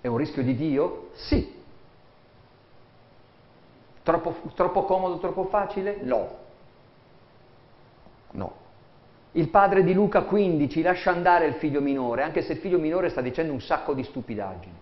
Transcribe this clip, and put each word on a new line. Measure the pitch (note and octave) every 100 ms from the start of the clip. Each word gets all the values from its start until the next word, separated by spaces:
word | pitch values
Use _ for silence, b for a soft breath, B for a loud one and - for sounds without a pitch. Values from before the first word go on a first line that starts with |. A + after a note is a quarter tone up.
È | B2+
un | A#2
rischio | D#3 -
di | B2+
Dio? | B2+ D#3 C#3 F3 - -
Sì. | - - - - - - - - - - - - - - - - - - - - - - - - - - - - -
Troppo, | - E3 E3+ - D#3
troppo | - F3+ G3
comodo, | - F#3 F#3 E3+
troppo | F3+ F#3+ F#3
facile? | G#3 F#3+ - F#3+ G3+
No. | B2+ A#2+ F#2 - - - - - - - - - - - - - - - - - - - -
No. | - F#2+ - - - - - - - -
Il | E3 D#3+
padre | G3+ G3 F#3+
di | F3
Luca | F#3 G#3 G#3
quindici | - G3+ G3 D#3+ C#3+ D#3+
lascia | E3 F3+ -
andare | F3 F3+ F3 D#3+
il |
figlio | D3 D#3 C#3+
minore, | C#3 C#3 B2 A#2
anche | D3+ D#3
se | D#3+
il | D#3
figlio | G3 F3
minore | D#3 F3 F3
sta | C3+
dicendo | B2 B2 D#3+
un | C3+
sacco | - D#3 -
di | C3+
stupidaggini. | A#2+ - A#2 G#2+ G2 F#2 F2+ F2